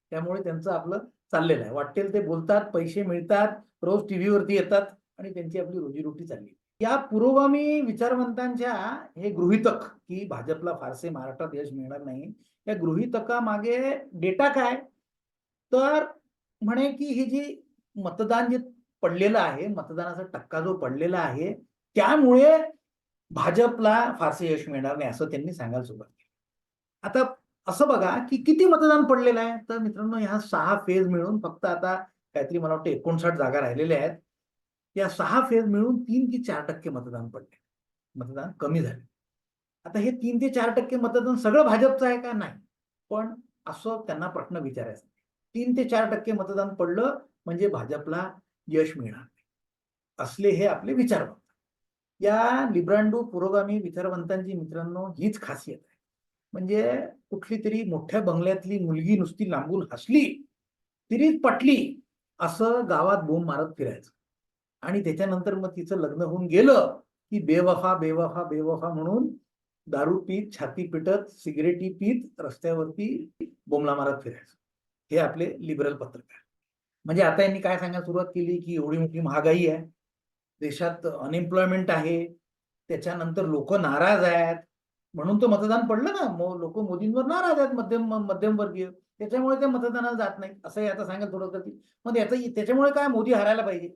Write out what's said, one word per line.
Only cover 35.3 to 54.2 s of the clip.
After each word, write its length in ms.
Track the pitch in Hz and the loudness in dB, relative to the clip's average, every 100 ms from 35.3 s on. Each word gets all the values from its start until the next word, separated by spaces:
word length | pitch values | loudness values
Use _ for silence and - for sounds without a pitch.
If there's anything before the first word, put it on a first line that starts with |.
| 247 254 | 2 4
फेज 140 | 226 214 | 2 4
मिळून 360 | 202 240 240 | 2 2 0
तीन 240 | - 247 254 | 0 0 2
की 120 | 247 | 0
चार 240 | - 151 147 | -4 -6 -6
टक्के 240 | - 165 | -8 -8
मतदान 380 | 127 123 120 113 | -8 -8 -10 -12
पडले, 300 | 104 - _ _ _ _ _ _ 131 | -14 -20 _ _ _ _ _ _ -14
मतदान 360 | 123 139 175 | -12 -10 -12
कमी 300 | - 147 165 | -6 -2 0
झाले. 260 | 127 - - _ _ _ _ _ _ _ | -2 -6 -16 _ _ _ _ _ _ _
आता 140 | - 214 | -8 -2
हे 120 | 220 | -2
तीन 260 | 247 233 240 | -2 -2 0
ते 120 | 262 | 0
चार 260 | 254 226 | 0 0
टक्के 220 | 240 233 254 | 0 0 0
मतदान 400 | 233 247 247 247 | 0 0 2 0
सगळं 260 | 214 285 | 4 6
भाजपचं 440 | 302 214 269 269 254 | 6 6 4 4 2
आहे 140 | 247 | 0
का? 120 | 247 | -2
नाही, 200 | 220 170 - _ _ _ _ - | -6 -6 -12 _ _ _ _ -8
पण 240 | 214 226 233 - _ 160 | -6 -6 -10 -20 _ -16
असं 380 | - 226 226 220 | -10 -8 -8 -6
त्यांना 220 | 156 180 | -6 -6
प्रश्न 280 | 180 - 170 | -8 -8 -8
विचारायचा. 500 | 135 127 113 107 _ _ _ _ _ | -8 -8 -10 -12 _ _ _ _ _
तीन 220 | 233 247 247 | -6 -2 0
ते 120 | 240 | 2
चार 260 | 226 220 | 2 2
टक्के 180 | 214 - | -2 -2
मतदान 360 | 208 190 196 196 | -4 -2 -4 -2
पडलं 500 | 196 170 185 254 - - _ 175 | -2 -2 0 0 -2 -10 _ -8
म्हणजे 220 | 175 202 | -2 0
भाजपला 640 | 202 117 147 151 170 190 - _ _ - | 0 -6 -8 -6 -6 -6 -12 _ _ -2
यश 280 | 156 156 151 | 0 0 -2
मिळणार 240 | 117 104 | -10 -12
नाही, 240 | - _ _ _ _ _ _ _ _ - | -18 _ _ _ _ _ _ _ _ -10
असले 300 | 127 - 202 | -10 0 2
हे 180 | 170 202 | 4 2
आपले 260 | - 202 | 0 -2
विचारवंत. 600 | 254 240 180 123 - _ _ _ _ _ _ _ - | 0 2 0 -2 -12 _ _ _ _ _ _ _ -2
या 480 | 202 220 240 262 262 | 2 2 2 2 0
लिब्रांडो 500 | 180 170 202 214 233 | 0 2 2 4 0
पुरोगामी 560 | 233 175 190 202 196 208 | -2 -4 0 0 0 -2
विचारवंतांची, 720 | 180 180 180 180 | -4 -6 -6 -4